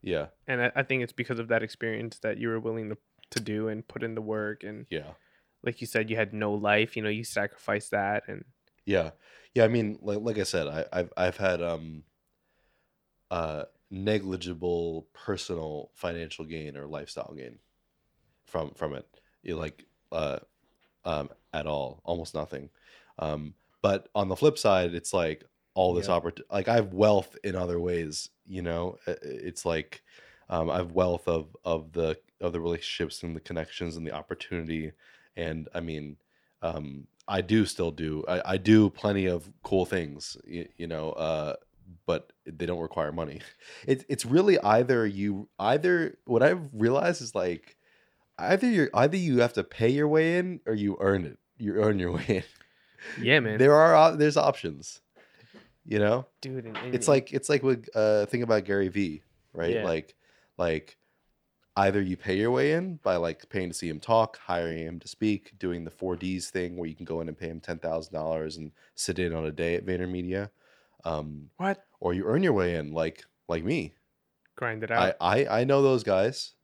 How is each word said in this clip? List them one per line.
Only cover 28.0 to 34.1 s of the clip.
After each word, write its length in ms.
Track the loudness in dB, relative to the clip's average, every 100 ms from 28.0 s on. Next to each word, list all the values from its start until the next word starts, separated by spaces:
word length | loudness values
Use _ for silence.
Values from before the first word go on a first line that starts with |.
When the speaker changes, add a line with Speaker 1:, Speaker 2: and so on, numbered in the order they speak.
| -4 -8 -12 _ _
Speaker 1:
you 160 | -8
know. 360 | -4 -2 -4 -6 -8
I, 40 |
I, 40 | -8
it's 440 | -8 -10 -10 -6 -2
like, 360 | -2 -2 -14 _ -20 -20 _ _
um, 200 | -2 0
I 80 | 0
have 140 | -2
wealth 380 | 2 2 2 0
of, 260 | -2 -2 -10
of 300 | -4 -4 -4
the, 240 | -2 -2 -2 _ _
of 100 | -4
the 80 | -2
relationships 640 | -2 -4 -6 -6 -6 -6
and 120 | -10 -10
the 40 |
connections 560 | -8 -8 -8 -8 -8 -6
and 100 |
the 60 | -8